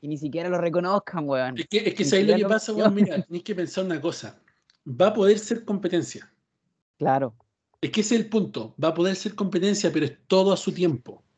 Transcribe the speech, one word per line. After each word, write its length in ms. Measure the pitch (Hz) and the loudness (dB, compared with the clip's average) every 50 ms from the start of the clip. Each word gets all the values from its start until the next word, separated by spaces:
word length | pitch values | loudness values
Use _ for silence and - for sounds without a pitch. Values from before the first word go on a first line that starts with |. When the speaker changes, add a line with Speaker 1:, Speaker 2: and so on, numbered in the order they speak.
Speaker 1:
que 60 | - 147 | -8 -8
ni 100 | 151 143 | -8 -6
siquiera 320 | 147 151 131 165 170 180 | -6 -6 -6 -4 -4 -2
lo 80 | 180 175 | -2 0
reconozcan, 680 | 165 170 151 175 175 180 196 208 - - - 175 151 143 | 0 0 0 0 0 2 0 0 -2 -2 -6 -6 -4 -2
weón. 300 | 139 131 127 127 127 117 | 0 0 0 -2 -4 -6
Speaker 2:
Es 100 | 160 - | -8 -2
que, 100 | - 214 | -2 0
es 160 | 208 - - | 0 0 -2
que 80 | - 196 | 0 0
Speaker 1:
Ni 60 | 143 | 2
Speaker 2:
si 60 | 208 190 | 4 4
ahí 40 | 202 | 6
lo 40 | 208 208 | 4 4
Speaker 1:
siquiera 40 | 214 | 4
Speaker 2:
que 60 | 208 | 4
Speaker 1:
lo 60 | 196 | 2
Speaker 2:
pasa, 240 | 214 214 - - 220 | 2 0 0 -2 -2
weón, 200 | 214 214 214 202 | 2 2 2 6
Speaker 1:
mencionan. 240 | 202 208 185 165 147 | 4 4 2 2 -2
Speaker 2:
mira, 80 | 180 _ | -4 _
tenés 160 | 165 175 170 | -8 -10 -8
que 120 | - 214 | -6 -6
pensar 300 | 180 175 - - - 190 | -6 -6 -6 -4 -4 -2
una 160 | 185 170 151 | -2 -4 -2
cosa, 380 | 135 170 151 - - 104 101 _ _ _ _ _ _ _ _ _ _ | -4 -4 -6 -6 -10 -14 -16 _ _ _ _ _ _ _ _ _ _
va 220 | - 131 117 180 202 | -12 0 2 2 2
a 60 | 214 | 4
poder 260 | 226 196 196 214 208 | 4 4 4 4 4
ser 260 | 208 - 247 233 - | 2 -4 -4 -4 -4
competencia. 680 | - 202 196 196 180 180 175 160 - - - - _ _ _ _ _ _ _ _ _ _ _ _ _ _ _ | -4 -6 -4 -2 -2 -2 -2 -2 -2 -8 -16 -18 _ _ _ _ _ _ _ _ _ _ _ _ _ _ _
Speaker 1:
Claro. 340 | 147 143 131 135 135 123 113 _ _ _ _ _ _ _ _ _ | 0 0 2 2 0 -2 -8 _ _ _ _ _ _ _ _ _
Speaker 2:
Es 100 | - 139 | -8 -4
que 100 | - 214 | 0 0
ese 140 | 208 208 240 | 0 2 2
es 60 | 226 | 0
el 60 | 220 - | 0 0
punto, 460 | - 220 190 - - - 110 113 - - 143 | 0 -2 -2 -2 -4 -10 -10 -10 -8 -2 -2
va 60 | 160 | -2
a 40 | 160 | 0
poder 220 | - 175 185 190 | 2 0 0 0
ser 180 | 190 - 214 202 | -2 -6 -10 -6
competencia, 580 | - 208 190 - 175 175 202 202 202 - 175 | -4 -6 -2 -2 0 0 2 0 2 0 0
pero 140 | 143 151 151 | 0 0 -2
es 80 | - - _ _ _ | -2 -4 _ _ _
todo 240 | 190 190 190 196 190 | 4 4 6 4 2
a 40 | 175 | 2
su 140 | - - | 0 -4
tiempo 520 | 175 170 180 175 151 131 - - - - _ _ _ | -2 0 0 0 0 0 -6 -12 -20 -20 _ _ _